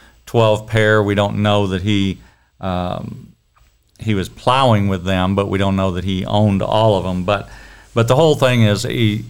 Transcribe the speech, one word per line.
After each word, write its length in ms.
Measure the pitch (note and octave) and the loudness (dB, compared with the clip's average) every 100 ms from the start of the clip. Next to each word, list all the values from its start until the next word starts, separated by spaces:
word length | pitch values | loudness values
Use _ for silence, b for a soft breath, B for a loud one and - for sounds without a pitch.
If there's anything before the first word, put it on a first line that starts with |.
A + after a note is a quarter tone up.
| B B - | B B -4
twelve 420 | A#2+ A2 G#2+ A2 | 0 2 2 0
pair, 340 | A2+ G#2+ G#2+ | 0 4 4
we 140 | G2+ G2+ | 2 0
don't 260 | G2+ G#2+ | 0 0
know 260 | G#2 G#2 G2+ | 0 2 0
that 140 | F#2+ | -2
he, 380 | G2 G2+ G2 F#2 b b b _ | 0 0 0 -4 b b b _
um, 720 | F#2 F2+ F2+ G1+ - - - _ _ _ _ _ _ _ | -6 -4 -4 -8 -10 -14 -18 _ _ _ _ _ _ _
he 140 | G#2+ | -4
was 140 | G2+ F2 | -2 -4
plowing 600 | - - C3 C3 G#2+ G2+ | -4 0 2 2 2 0
with 160 | F#2+ F2+ | -2 -2
them, 300 | F#2+ F#2 G2 | -2 0 0
but 120 | G2+ | -2
we 100 | F#2+ | -2
don't 180 | G2 G2 | 0 0
know 140 | F#2+ | -2
that 120 | F2+ | -4
he 220 | F#2 F#2 - | -4 -4 -2
owned 360 | G#2 G#2+ G2 | 0 2 0
all 360 | - G#2+ A2 G2 | 0 0 2 2
of 80 | F2+ | -2
them. 180 | F2+ | -4
But, 260 | F2+ G2+ - B B B B | -2 -4 -4 B B B B
but 160 | A#2 A#2 | -2 2
the 60 | B2+ | 4
whole 200 | E3 D3 | 4 2
thing 280 | B2+ B2 | 2 2
is, 220 | G#2+ G2+ A#2+ | 2 2 -2
E-, 380 | C3 A2 G#2 | -2 0 -2